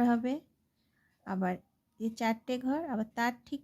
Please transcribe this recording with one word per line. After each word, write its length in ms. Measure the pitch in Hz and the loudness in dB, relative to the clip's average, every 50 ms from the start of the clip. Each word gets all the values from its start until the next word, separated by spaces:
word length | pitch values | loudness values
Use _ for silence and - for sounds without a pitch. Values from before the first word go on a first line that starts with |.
| 240 | 6
হবে, 300 | 240 240 233 226 247 269 311 - _ _ _ _ _ _ _ _ _ _ _ _ _ _ _ - | 6 4 4 2 0 -4 -4 -6 _ _ _ _ _ _ _ _ _ _ _ _ _ _ _ -8
আবার 280 | - 190 185 185 180 180 180 - _ _ _ _ _ _ - | -6 -2 0 0 0 -2 -4 -8 _ _ _ _ _ _ -6
এই 100 | 220 226 | -4 -4
চারটে 440 | 226 - 240 220 226 226 - - 254 247 | -2 0 0 0 0 -2 -2 -4 -4 -2
ঘর, 220 | 254 254 277 311 330 302 | 0 0 0 0 -2 -2
আবার 200 | 247 226 220 220 - | -2 -2 -2 -4 -2
তার 180 | - 233 240 240 - - | 0 0 0 0 -4 -10
ঠিক 180 | - 294 277 | -10 -10 -10